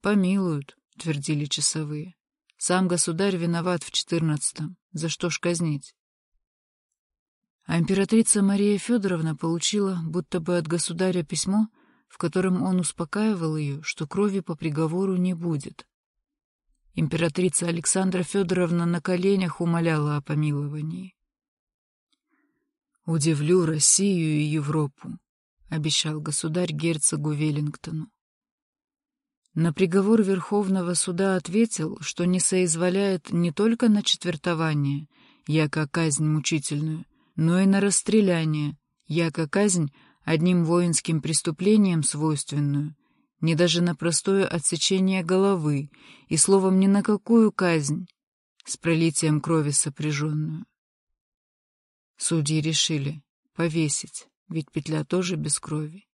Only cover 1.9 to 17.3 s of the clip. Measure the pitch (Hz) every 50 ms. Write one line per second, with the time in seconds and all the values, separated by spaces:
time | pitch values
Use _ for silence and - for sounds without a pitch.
1.9 | 151 151 156 185 - _ _ _ _ _ _ _ _ _ - - 180 185 190 175
2.9 | 180 165 - - 165 165 196 202 190 170 170 170 170 170 175 185 180 165 - -
3.9 | - - - - 165 165 160 160 151 143 - - - - 156 - 185 _ _ _
4.9 | - 156 160 165 - - - 170 160 - - 175 175 165 170 160 147 143 - -
5.9 | _ _ _ _ _ _ _ _ _ _ _ _ _ _ _ _ _ _ _ _
6.9 | _ _ _ _ _ _ _ _ _ _ _ _ _ _ _ - 160 170 165 -
7.9 | 190 190 196 - 220 226 226 - - 208 196 196 202 202 202 208 208 190 - -
8.9 | 240 233 196 190 180 160 160 160 156 - - 165 170 170 - - 208 208 202 190
9.9 | 185 175 165 160 156 180 - _ - 180 160 180 175 175 160 156 170 170 - -
10.9 | 170 170 185 185 180 180 160 _ 175 151 - 190 196 214 220 214 _ _ _ _
11.9 | _ _ _ _ - - - 170 - 185 185 190 180 185 185 190 185 185 170 -
12.9 | - - 170 - - 208 214 220 214 180 165 156 156 156 151 143 139 147 151 -
13.9 | - - 156 143 - 190 208 208 190 196 - - 165 - 165 160 143 156 160 156
14.9 | 165 185 196 190 185 180 180 185 180 165 175 170 160 143 - - - - - _
15.9 | _ _ _ _ _ _ _ _ _ _ _ _ _ _ _ _ _ _ _ _
16.9 | _ 165 160 143 170 160 170 165